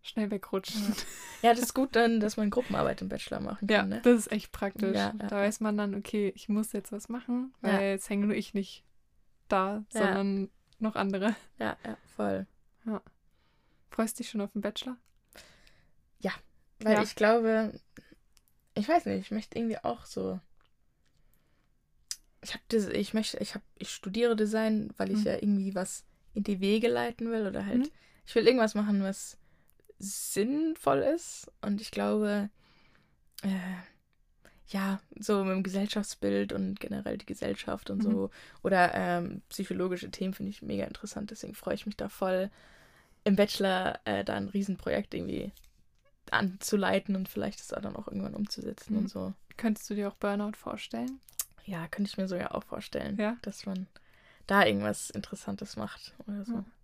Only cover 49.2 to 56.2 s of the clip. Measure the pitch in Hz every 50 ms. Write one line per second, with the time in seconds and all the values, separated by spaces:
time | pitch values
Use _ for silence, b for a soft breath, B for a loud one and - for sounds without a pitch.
49.2 | 185 190 196 - - - - - - 226 214 - - - 208 202 202 202 - _
50.2 | - 202 202 202 208 208 214 - - - - 202 - - - 226 240 254 269 269
51.2 | _ - - - - - - - - - 190 165 165 165 - - 202 202 - -
52.2 | 190 190 185 175 - - - - - - - - - - - - - - 202 202
53.2 | 208 214 240 233 - 202 196 - - 196 190 185 190 - _ b b b b b
54.2 | b b b b b - 196 202 190 110 104 98 104 104 202 - - - - 107
55.2 | - - - - - - 98 - - - - 214 214 196 - - - - - -